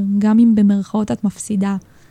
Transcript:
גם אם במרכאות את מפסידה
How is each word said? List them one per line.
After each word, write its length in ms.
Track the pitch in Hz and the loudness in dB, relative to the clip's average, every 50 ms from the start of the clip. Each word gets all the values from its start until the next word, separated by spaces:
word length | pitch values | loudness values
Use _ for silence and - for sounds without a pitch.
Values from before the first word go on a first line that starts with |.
| 202 196 202 202 | -2 -2 -2 0
גם 200 | 208 214 220 226 | 0 2 4 4
אם 160 | 233 233 220 | 4 4 4
במרכאות 580 | 214 208 202 202 196 190 - - 214 214 - 240 | 4 2 2 2 0 -2 -4 -4 -6 -4 -4 -6
את 120 | - - | -4 -4
מפסידה 520 | 202 - - - - 214 190 196 196 196 190 - _ _ - _ _ | -6 -6 -8 -10 -8 -4 -4 -4 -4 -6 -8 -10 _ _ -20 _ _